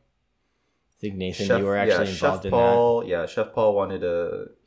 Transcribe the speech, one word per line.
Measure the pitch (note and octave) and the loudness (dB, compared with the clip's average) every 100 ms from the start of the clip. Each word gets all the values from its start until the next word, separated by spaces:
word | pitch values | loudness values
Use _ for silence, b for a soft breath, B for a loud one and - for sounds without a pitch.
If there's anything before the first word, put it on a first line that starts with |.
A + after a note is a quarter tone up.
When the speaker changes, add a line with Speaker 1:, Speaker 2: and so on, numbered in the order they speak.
| _ _ _ _ _ _ _ _ _ _ | _ _ _ _ _ _ _ _ _ _
Speaker 1:
I | |
think, | G#2+ F#2+ | -10 -6
Nathan, | F#2 F2 G2 | -6 -4 0
Speaker 2:
Chef, | G2+ | 0
Speaker 1:
you | G2 | 2
were | G2+ | 0
Speaker 2:
yeah, | |
Speaker 1:
actually | G2+ - G2 | 2 2 0
Speaker 2:
Chef | F2+ | -2
Speaker 1:
involved | - F#2+ F#2+ | -2 -2 0
in | |
that. | A#2 | 2
Speaker 2:
Paul, | A#2+ A#2+ A#2+ A#2 F#2 | 4 4 4 2 0
yeah, | F2 D#2+ | -4 -4
Chef | - G#2+ | -4 -4
Paul | - A2 G2+ | 0 2 2
wanted | F#2+ F#2+ | 0 -2
to, | F2 E2+ E2+ - - - | -2 -2 -4 -6 -10 -18